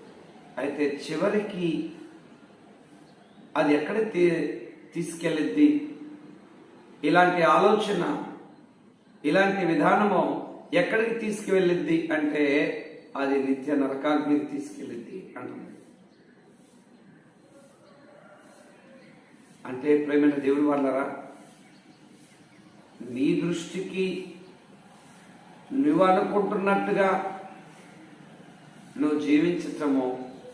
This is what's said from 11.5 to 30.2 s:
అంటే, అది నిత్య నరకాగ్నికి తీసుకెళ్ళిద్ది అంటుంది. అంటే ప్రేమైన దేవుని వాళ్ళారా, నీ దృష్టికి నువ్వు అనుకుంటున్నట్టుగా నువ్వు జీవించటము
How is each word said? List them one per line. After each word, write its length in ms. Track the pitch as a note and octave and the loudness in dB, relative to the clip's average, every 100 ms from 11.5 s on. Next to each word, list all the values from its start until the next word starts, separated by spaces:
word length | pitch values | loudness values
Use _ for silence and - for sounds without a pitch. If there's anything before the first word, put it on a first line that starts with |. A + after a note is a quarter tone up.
| F#3+ F3 F3 D3+ E3 - | 2 2 0 0 -2 0
అంటే, 320 | D#3 D3 D3 C#3+ D3 - - - - - C3+ | -2 -2 0 2 2 0 -4 -10 -18 -12 -4
అది 260 | C3+ C#3 | 0 0
నిత్య 320 | C3+ B2+ D3+ | 0 -2 0
నరకాగ్నికి 680 | C3+ C#3 C3+ D3+ C#3+ C#3+ D3 | 0 0 -2 -2 0 2 0
తీసుకెళ్ళిద్ది 920 | - C#3+ - - C3 A#2+ A2+ F#3+ - B2+ | 0 -8 -10 -12 -12 -12 -14 -16 -14 -14
అంటుంది. 340 | B2 B2 - - - - - _ - _ - - - - _ - - - _ _ - - - - C#4+ C#4 D4 - - - - - - - - - - - - - - - B2 | -14 -14 -18 -20 -20 -20 -20 _ -20 _ -20 -20 -20 -20 _ -20 -20 -20 _ _ -20 -20 -20 -20 -20 -20 -20 -20 -20 -20 -20 -20 -20 -20 -20 -20 -20 -20 -20 -20 -20 -18 -10
అంటే 380 | B2+ D3 D3 | -4 2 4
ప్రేమైన 300 | D3 D3 D3 | 4 4 4
దేవుని 320 | C#3 C3+ C#3+ D3 | 4 2 2 2
వాళ్ళారా, 600 | C3+ C3+ C3 C#3 - - - - - - - - - - - - - - - - - - - A#2+ | 2 2 0 -4 -8 -14 -20 -20 -20 -20 -20 -20 -20 -20 -20 -20 -20 -20 -20 -20 -20 -20 -18 -12
నీ 300 | B2 D#3 D#3 | -2 2 2
దృష్టికి 920 | E3+ - - F#3 F#3+ F#3 F#3 - - - - - - - - - - - - - - - - | 0 -4 -6 -8 -8 -4 -4 -4 -10 -18 -20 -20 -20 -20 -20 -20 -20 -20 -20 -20 -20 -20 -6
నువ్వు 320 | C3+ D3 E3+ | 0 2 4
అనుకుంటున్నట్టుగా 1400 | F#3+ F#3+ G3 G3+ F#3+ F#3+ G3 G3 G3 G3 F#3+ F3+ - - - - - - - - - - - - - - - - - B2+ | 6 4 2 0 0 0 0 0 0 2 2 0 -4 -10 -16 -20 -20 -20 -20 -20 -20 -20 -20 -20 -20 -20 -20 -20 -18 -4
నువ్వు 220 | D3+ D3 | -2 0
జీవించటము 1120 | C#3 D3+ E3+ E3+ D3 C#3 D3 C3 B2+ B2+ | 2 2 2 0 -6 -4 0 0 -2 -6